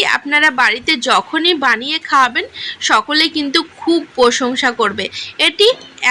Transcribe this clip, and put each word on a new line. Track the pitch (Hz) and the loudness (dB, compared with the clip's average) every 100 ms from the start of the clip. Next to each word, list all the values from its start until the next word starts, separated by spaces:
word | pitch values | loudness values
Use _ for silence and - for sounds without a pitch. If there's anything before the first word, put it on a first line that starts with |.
| - 247 | 2 -2
আপনারা | 285 294 302 262 | 0 2 2 2
বাড়িতে | 233 233 247 302 254 | 0 0 -2 -2 2
যখনই | 196 - 214 339 330 262 | 0 0 -2 0 0 0
বানিয়ে | 220 269 320 - | 0 -2 -8 0
খাওয়াবেন | 285 247 285 440 - - - - | 2 2 0 -8 -10 -12 -6 0
সকলে | 220 214 302 320 311 | 0 2 0 0 -2
কিন্তু | 285 330 320 - | -2 -2 -4 -6
খুব | - 339 294 - | -2 -2 -2 2
প্রশংসা | 240 240 247 254 262 233 | 2 2 -2 -2 -2 0
করবে। | 208 202 190 - - - 320 | -2 -2 -8 -10 -12 -2 0
এটি | 330 427 523 - - 247 | 2 2 2 -6 -4 0